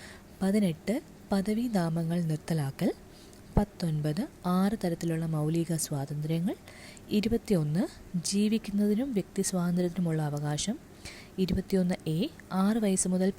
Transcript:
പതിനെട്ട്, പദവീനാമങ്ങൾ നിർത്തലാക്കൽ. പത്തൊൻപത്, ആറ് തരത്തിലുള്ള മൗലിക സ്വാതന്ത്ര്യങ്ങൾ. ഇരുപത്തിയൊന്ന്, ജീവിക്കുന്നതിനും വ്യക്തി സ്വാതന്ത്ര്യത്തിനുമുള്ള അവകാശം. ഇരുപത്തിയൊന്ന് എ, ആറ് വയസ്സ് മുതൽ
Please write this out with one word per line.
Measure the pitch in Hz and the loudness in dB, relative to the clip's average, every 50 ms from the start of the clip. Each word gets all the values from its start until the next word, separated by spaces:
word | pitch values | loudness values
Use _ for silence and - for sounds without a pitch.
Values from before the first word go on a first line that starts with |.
| - - - - - - - - | -18 -18 -18 -20 -20 -14 -6 -2
പതിനെട്ട്, | 190 190 202 214 202 175 156 - - 190 226 311 - - - - - - | 0 2 4 4 4 2 0 -2 -2 -4 -4 -4 -4 -8 -20 -12 -4 0
പദവീനാമങ്ങൾ | 202 196 185 214 214 226 247 247 214 185 170 165 160 170 165 160 170 180 | 0 0 2 2 0 0 0 0 2 2 2 2 0 0 0 0 0 0
നിർത്തലാക്കൽ. | 170 156 156 151 - - 165 156 139 135 - - 175 262 453 - - - - - - - - - - - - | 0 0 -2 -2 -2 -2 -2 0 0 -2 -2 0 0 0 0 -2 -10 -20 -20 -20 -20 -20 -20 -20 -6 0 2
പത്തൊൻപത്, | 208 208 - - - 180 160 151 151 147 151 151 180 277 - - - - | 2 2 0 -4 -4 -4 -2 -2 0 0 -2 -2 -2 -4 -6 -6 -6 -2
ആറ് | 180 180 185 196 202 226 - - | 0 2 2 2 2 0 0 0
തരത്തിലുള്ള | 175 170 - 170 170 160 160 165 | -2 0 0 -2 -2 0 0 -2
മൗലിക | 165 160 151 151 156 165 170 165 165 165 | 0 0 0 0 2 2 0 0 0 -2
സ്വാതന്ത്ര്യങ്ങൾ. | 156 - - 151 139 139 - 147 151 151 156 165 165 175 233 381 - - - - - - - - - - - | -2 -2 -2 -2 -4 -4 -4 -4 -4 -2 0 0 0 0 0 -2 -4 -10 -20 -20 -18 -18 -20 -20 -16 -6 -2
ഇരുപത്തിയൊന്ന്, | 208 208 196 220 233 233 - - 202 165 151 147 151 185 285 - - - - - - | 0 0 2 2 0 0 2 2 2 2 2 2 0 0 0 -2 -4 -12 -12 -6 -4
ജീവിക്കുന്നതിനും | 170 - - 196 202 208 214 226 214 - 202 202 202 208 208 208 214 269 285 | -4 -2 0 0 2 2 4 2 0 -2 -2 0 2 2 2 2 2 0 0
വ്യക്തി | 226 185 170 - - 196 | 0 -2 -2 -2 -2 -2
സ്വാതന്ത്ര്യത്തിനുമുള്ള | 190 - 190 180 170 175 175 180 180 175 170 190 175 165 160 156 | -2 0 0 0 0 2 2 2 2 0 0 0 0 0 0 0
അവകാശം. | 151 147 147 147 151 147 147 143 - 196 254 - - - - - - - - - - - - 190 | 0 0 -2 -2 -2 -2 -2 -2 -2 -4 -4 -6 -8 -18 -20 -18 -18 -18 -16 -18 -18 -10 -4 -2
ഇരുപത്തിയൊന്ന് | 185 175 180 190 - - 196 185 180 175 185 - - 160 | 0 2 0 0 0 0 2 2 2 2 0 -2 -2 -2
എ, | 156 165 247 339 - - - - | 0 0 -2 -2 -6 -12 -12 -4
ആറ് | - 190 190 202 220 | 0 2 2 4 2
വയസ്സ് | 240 214 196 190 185 - 185 | 2 2 2 2 2 0 0
മുതൽ | 180 185 185 196 196 | 2 2 2 2 2